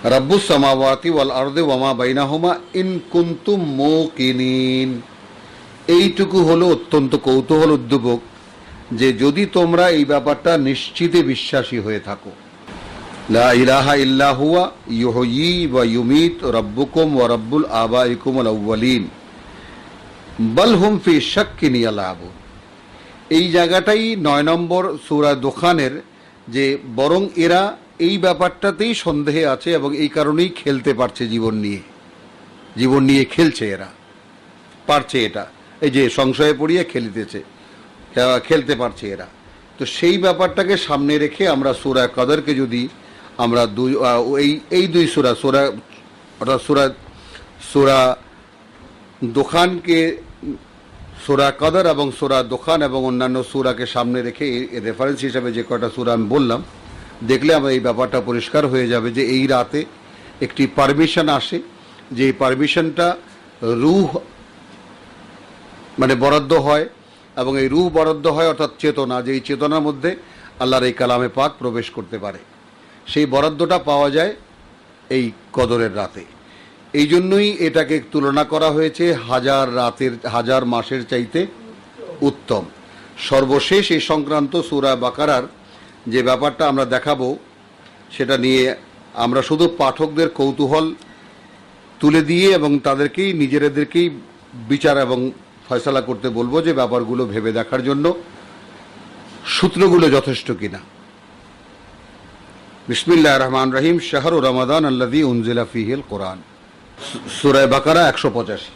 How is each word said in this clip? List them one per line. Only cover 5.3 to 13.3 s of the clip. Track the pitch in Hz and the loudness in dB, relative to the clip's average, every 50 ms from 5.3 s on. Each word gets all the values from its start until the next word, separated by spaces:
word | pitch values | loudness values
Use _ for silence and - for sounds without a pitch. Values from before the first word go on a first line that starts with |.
| - - - - - - - - - - - | -20 -20 -20 -20 -20 -20 -20 -20 -20 -10 0
এইটুকু | - 170 175 202 190 - - 196 - 185 190 170 | 2 4 4 4 2 0 0 -2 2 2 2 4
হলো | 160 165 165 180 180 | 4 4 4 4 4
অত্যন্ত | 160 - - - - 151 135 131 139 | 2 2 0 0 0 2 2 2 -2
কৌতূহল | 127 - 135 131 135 120 110 156 156 156 151 | 0 2 2 2 2 2 2 4 4 6 4
উদ্দীপক | 151 135 123 117 139 135 113 123 120 117 - - - - - - - - - - - - - - | 4 2 0 0 -2 0 2 0 -2 -2 -4 -14 -20 -20 -20 -20 -20 -20 -20 -20 -20 -20 -12 -8
যে | 123 110 127 131 | -2 2 2 2
যদি | 123 104 131 143 143 185 202 | 2 4 2 2 2 2 -2
তোমরা | 196 - 185 175 170 170 170 180 180 | 0 2 2 2 4 4 4 4 4
এই | 165 151 143 | 4 2 2
ব্যাপারটা | 135 147 143 123 147 143 - - 170 165 156 | 2 2 0 2 0 -2 0 2 2 2 2
নিশ্চিতে | 135 135 135 127 - - - - 170 170 170 175 | 2 0 -2 -4 -6 -10 -6 -2 -2 2 4 2
বিশ্বাসী | 151 135 131 - - - - 135 120 - 123 117 | 2 2 -2 -4 -4 -2 -2 -2 -2 -2 -6 -6
হয়ে | 98 107 110 101 | -4 -4 -6 -6
থাকো। | - 101 101 - - 101 87 - - - - - - - - - - - - - - - - - - - | -6 -10 -12 -12 -12 -20 -20 -20 -20 -20 -20 -20 -20 -18 -18 -16 -16 -16 -16 -18 -18 -18 -18 -16 -4 0